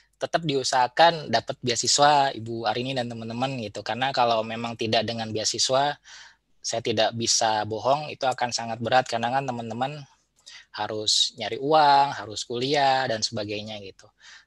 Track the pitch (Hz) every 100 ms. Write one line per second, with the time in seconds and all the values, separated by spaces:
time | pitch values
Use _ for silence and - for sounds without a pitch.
0 | _ _ - - 165 139 123 131 123 -
1 | 170 165 143 113 - 127 120 117 123 -
2 | 143 143 139 110 113 113 110 113 127 135
3 | 120 117 113 120 135 131 107 107 104 113
4 | 135 131 120 113 113 113 117 113 113 117
5 | 110 113 110 107 104 113 - 131 143 147
6 | - - - _ _ _ - 117 120 110
7 | 107 117 113 - 113 110 104 107 117 143
8 | 151 - 131 123 120 117 117 113 113 127
9 | 127 117 117 135 135 120 117 113 135 151
10 | 135 _ _ _ - - - - 107 107
11 | 107 - - - 104 113 139 156 143 139
12 | 139 123 107 101 - 120 131 147 135 131
13 | 131 110 107 113 104 104 107 107 95 -
14 | - _ - -